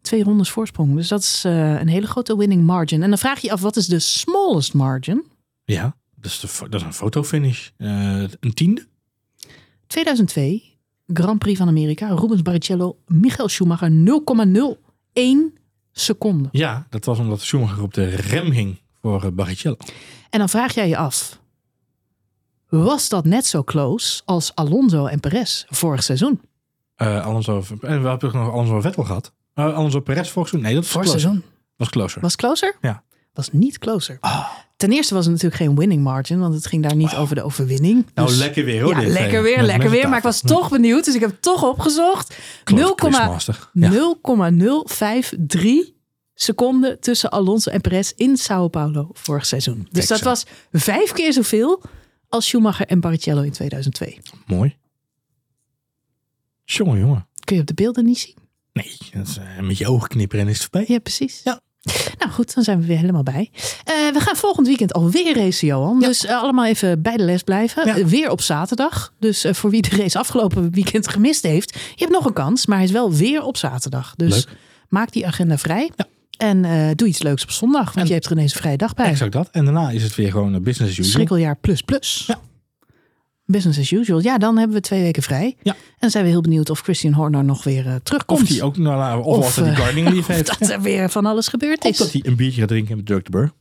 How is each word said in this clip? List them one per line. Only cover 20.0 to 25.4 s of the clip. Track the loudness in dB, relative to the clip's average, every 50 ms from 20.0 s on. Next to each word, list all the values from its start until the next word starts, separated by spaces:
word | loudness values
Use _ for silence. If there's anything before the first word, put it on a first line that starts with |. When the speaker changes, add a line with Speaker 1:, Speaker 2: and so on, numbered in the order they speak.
| -20 -20 -20 -20 _ _
Speaker 1:
En | -2 0
dan | 0 0
vraag | 0 0 -2 -2 -2
jij | -2 0
je | 0 0
af, | -2 -2 -4 -4 -6 -8 -8 -14 _ _ _ _ _ _ _ _ _ _ _ _ _ _ _ _ _ _ _ _ _ _ _ _ _ _ _
was | 0 2 2 2 2 0 -2 -2
dat | -2 0 2
net | 2 2 2 0
zo | 0 -2 -2 -4
close | -2 -2 -2 0 0 -2 -4 -4 -6 -6 -8 _
als | -2 -2 -2 -2 -4 -4
Alonso | -4 -2 0 2 2 4 4 2 2 0
en | -2 -4 -4
Perez | -4 -2 -2 -2